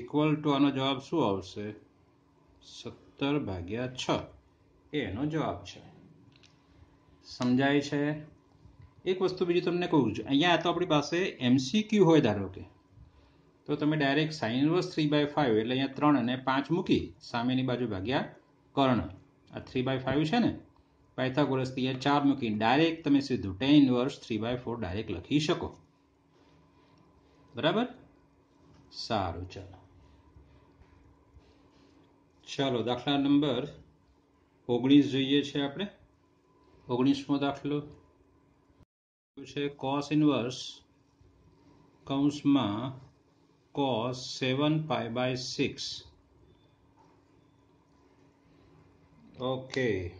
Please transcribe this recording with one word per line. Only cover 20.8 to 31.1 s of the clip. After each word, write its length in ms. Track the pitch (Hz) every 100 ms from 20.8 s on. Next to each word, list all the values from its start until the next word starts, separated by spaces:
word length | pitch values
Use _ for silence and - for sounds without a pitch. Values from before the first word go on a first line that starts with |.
| _ _ _ -
પાયથાગોરસથી 680 | 127 135 135 131 131 131
અહીંયા 200 | 131 131 143
ચાર 160 | 143 139
મૂકીને 300 | 123 113 107
ડાયરેક્ટ 420 | 113 139 165 165 143
તમે 140 | 139 135
સીધું 260 | 117 98 95
tan 120 | 135 151
inverse 380 | 131 123 135 -
three 160 | - 107
by 100 | 113 127
four 100 | 117 117
ડાયરેક્ટ 340 | 92 98 110 90
લખી 240 | - 147 156
શકો. 220 | 160 90 - _ _ _ _ _ _ _ _ _ _ _ _ _ _ _ _ -
બરાબર? 320 | 113 147 202 247 - - _ _ _ _ _ _ - - -
સારું, 420 | - 110 90 85 90
ચાલો. 240 | - 92 - - - - - _ - - - _ _ _ _ _